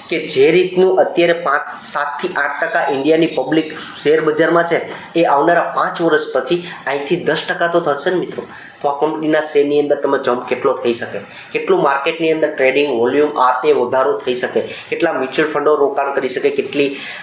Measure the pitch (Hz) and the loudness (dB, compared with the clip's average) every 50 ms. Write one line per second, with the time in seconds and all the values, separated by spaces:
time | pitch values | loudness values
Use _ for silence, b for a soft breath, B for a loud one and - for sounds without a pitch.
0 | B - 175 160 - - - 131 135 151 165 180 180 - 180 175 185 190 185 170 | B -6 -6 -6 -4 -2 2 4 4 6 6 4 4 2 4 4 4 4 4 4
1 | 143 135 - - 170 170 170 170 - 139 139 143 - - - - - - - 151 | 2 2 2 2 4 4 2 0 0 0 -2 -2 -2 -6 -10 -8 -6 -4 -2 -2
2 | 143 143 - - 185 175 - - 143 139 - - 165 160 - 175 165 - 147 135 | -4 -4 -6 -6 -6 -4 -2 -2 -2 -2 -2 -4 -4 -2 -2 -2 0 0 -2 0
3 | 139 151 160 160 165 - - 135 131 143 156 160 156 - - - - - - - | 2 2 4 4 2 2 0 -2 -2 0 0 0 0 -2 -6 -6 -6 -6 -6 -2
4 | - 147 156 160 156 156 151 160 165 156 165 170 170 - 165 139 - B B B | 0 2 2 4 2 2 2 2 2 4 4 2 2 2 0 -2 -2 B B B
5 | B B - 170 170 - 139 139 151 170 170 170 160 - - 135 147 175 185 175 | B B 0 2 2 4 4 4 4 4 4 2 2 0 -2 -2 -2 -2 -2 0
6 | 175 165 151 151 151 - - 131 123 - 170 175 175 B B B B - 139 143 | 2 2 2 2 0 0 -2 -2 0 0 -2 -2 -2 B B B B -6 -4 -4
7 | 143 - 180 151 131 - 151 160 - - 180 175 175 170 175 175 170 165 143 - | -2 -2 -2 -2 0 0 -2 0 -2 -2 -2 -2 0 0 0 0 0 0 -2 -2
8 | - 180 185 175 143 - - - - B B B B B B - - 143 139 - | -2 -2 -2 -2 -4 -4 -8 -10 -12 B B B B B B -4 -2 -2 0 0
9 | 156 151 160 156 160 156 156 156 151 156 - 147 143 143 143 147 143 143 147 143 | -2 -2 -2 -2 -2 0 0 0 0 2 2 2 2 4 2 2 2 2 0 0
10 | - 135 139 131 - 131 123 123 - - 127 123 - 139 127 - - 120 117 - | 2 0 0 0 0 0 -2 -2 -2 -4 -6 -2 0 0 0 0 0 -2 -2 -2
11 | 123 110 107 101 101 B B B B B - 202 233 - 196 175 160 143 135 135 | -4 -6 -8 -10 -12 B B B B B -6 -6 0 0 2 2 2 2 0 0
12 | - 160 165 165 170 160 160 156 156 156 147 - 135 131 127 143 147 147 131 113 | -2 -4 -2 0 0 0 2 2 0 -2 0 0 0 2 4 2 2 2 2 0
13 | 117 123 135 143 151 147 147 - 139 151 151 - - 151 147 131 123 120 123 131 | 0 2 2 2 2 2 2 2 2 2 0 2 2 2 2 2 2 0 0 2
14 | 131 143 143 - - 131 127 123 - 117 - 113 98 101 B B B - 156 - | 2 2 0 -2 -2 -4 -2 -2 -2 -2 -2 -2 -2 -2 B B B -8 -2 0
15 | 170 165 151 139 131 131 - - 156 151 - 147 143 147 151 143 143 139 - - | 0 0 0 -2 -4 -4 0 0 0 0 0 0 2 2 4 4 4 2 2 0
16 | 139 139 139 135 127 127 - 135 131 143 135 - 123 - - 143 143 139 139 B | -2 -2 -2 -2 -4 -2 -4 -2 0 0 0 0 -2 -2 -2 -2 0 0 -2 B
17 | B B B B | B B B B